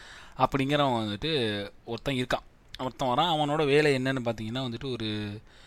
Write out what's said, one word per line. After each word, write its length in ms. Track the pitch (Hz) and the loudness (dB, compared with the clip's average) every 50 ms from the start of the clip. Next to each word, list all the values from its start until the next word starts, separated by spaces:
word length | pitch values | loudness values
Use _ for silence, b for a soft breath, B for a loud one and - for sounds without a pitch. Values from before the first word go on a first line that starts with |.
| B B B B B B B - | B B B B B B B 0
அப்படிங்கிறவன் 640 | 131 131 - 139 135 135 147 147 143 139 123 113 110 | 2 2 2 0 2 2 2 2 4 2 2 0 0
வந்துட்டு 680 | 107 101 101 - 151 160 143 120 110 104 104 101 101 - - - | -2 -4 -4 -4 -2 0 0 0 0 0 -2 -4 -8 -10 -14 -10
ஒருத்தன் 300 | - 117 113 - 139 135 | -8 -8 -6 -4 -2 -2
இருக்கான். 280 | 127 127 - - - - - - - - - - - | -2 0 -2 -2 -4 -4 -8 -20 -20 -20 -18 -10 -8
ஒருத்தன் 300 | 131 127 - - 143 131 | -6 -6 -4 -2 0 2
வரான். 120 | 123 131 | 2 4
அவனோட 460 | 160 175 165 151 151 143 147 156 156 | 4 2 2 2 2 2 2 2 4
வேலை 300 | 139 135 147 151 147 139 | 4 6 6 6 6 4
என்னன்னு 240 | 131 127 131 135 131 | 4 2 0 0 0
பாத்தீங்கன்னா 520 | 120 120 113 110 113 107 117 131 135 123 117 | 0 -2 -2 -2 -4 -6 -4 -4 -4 -4 -6
வந்துட்டு 200 | 117 - 135 123 | -6 -6 -6 -6
ஒரு, 480 | 110 110 107 107 107 107 104 101 110 b b b b b | -4 -4 -4 -4 -4 -4 -6 -8 -10 b b b b b